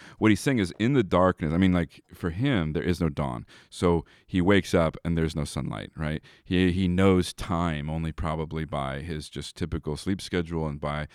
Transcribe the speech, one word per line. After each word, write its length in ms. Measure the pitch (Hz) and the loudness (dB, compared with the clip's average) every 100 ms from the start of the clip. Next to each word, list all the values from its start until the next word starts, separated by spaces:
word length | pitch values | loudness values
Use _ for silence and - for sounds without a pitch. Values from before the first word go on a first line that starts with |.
| - - | -14 0
What 100 | 107 | 4
he's 100 | 101 | 4
saying 200 | - 127 | 2 0
is, 120 | 90 - | 0 0
in 160 | 113 | 0
the 80 | 147 | 2
darkness, 500 | 92 90 92 87 78 | 2 4 4 2 0
I 60 | 82 | 4
mean, 160 | 95 | 4
like, 300 | 90 82 - _ | 4 0 -8 _
for 160 | - 90 | -8 -6
him, 440 | 82 139 117 78 | -2 0 0 0
there 100 | 80 | -2
is 180 | 82 82 | -2 0
no 80 | 85 | 0
dawn. 380 | 73 69 60 - - _ | -2 -4 -4 -12 -20 _
So 340 | - 90 85 - _ - | 0 2 2 -2 _ -4
he 140 | 95 | 0
wakes 340 | 87 101 - 92 | 4 4 4 2
up 200 | 80 - | 2 -2
and 140 | 85 82 | -4 0
there's 180 | 80 76 | 0 -2
no 80 | |
sunlight, 460 | 73 - 67 53 50 - | -6 -6 -8 -8 -10 -8
right? 260 | 76 78 - - | -6 -6 -10 -18
He, 280 | - 90 92 | -2 2 4
he 160 | 87 90 | 4 2
knows 460 | 90 98 92 87 | 4 6 4 2
time 560 | - - 85 85 76 73 | -6 -4 -2 -2 -4 -4
only 220 | 80 80 | -4 -6
probably 520 | 76 82 78 78 80 | -6 -4 -4 -6 -6
by 360 | 78 73 67 69 | -6 -6 -6 -6
his 280 | 80 78 71 | -8 -10 -10
just 280 | 69 69 - | -12 -12 -8
typical 420 | 82 85 73 73 | -6 -6 -6 -6
sleep 240 | - 98 | -4 -4
schedule 460 | - 90 82 82 78 | -4 -4 -4 -4 -4
and 120 | 73 | -6
by 280 | 73 73 73 | -6 -6 -8